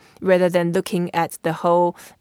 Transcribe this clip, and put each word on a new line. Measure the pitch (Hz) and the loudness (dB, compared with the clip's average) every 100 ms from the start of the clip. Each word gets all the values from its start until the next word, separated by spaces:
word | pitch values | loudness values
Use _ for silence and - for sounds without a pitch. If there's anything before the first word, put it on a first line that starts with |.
| - _ | -14 _
rather | 185 180 180 | 0 2 2
than | 175 170 | 2 0
looking | 185 - 180 175 170 | -2 -4 -4 -4 -4
at | 165 - | -4 -4
the | 165 | -6
whole | 160 175 175 175 - - - | -2 2 2 2 -2 -18 -14